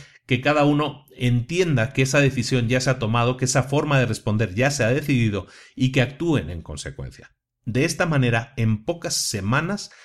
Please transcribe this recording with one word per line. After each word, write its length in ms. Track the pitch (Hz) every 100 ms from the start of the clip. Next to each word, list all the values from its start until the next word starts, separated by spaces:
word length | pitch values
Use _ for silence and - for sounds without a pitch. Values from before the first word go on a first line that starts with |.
| - - -
que 140 | 123
cada 240 | 143 151
uno 420 | 147 147 147 139 _ -
entienda 760 | 123 123 117 170 175 156 110
que 100 | -
esa 180 | 131 147
decisión 480 | 139 127 113 127 117
ya 120 | 127
se 100 | 131
ha 80 | 127
tomado, 380 | 107 117 117 127
que 100 | 127
esa 160 | 143
forma 360 | 131 143 151 139
de 80 | 117
responder 480 | 110 - 107 107
ya 160 | 90 135
se 140 | 143
ha 40 | 113
decidido 580 | 135 151 131 113 98 - - -
y 180 | - 131
que 100 | 131
actúen 480 | 123 - 170 135 78
en 120 | 87
consecuencia. 720 | - 76 - 69 67 - - _ _ _
De 200 | - 110
esta 220 | 160 160 175
manera, 460 | 147 123 113 113 -
en 280 | 110 107
pocas 300 | - 170 175
semanas, 760 | - - 107 95 131 160 202 - -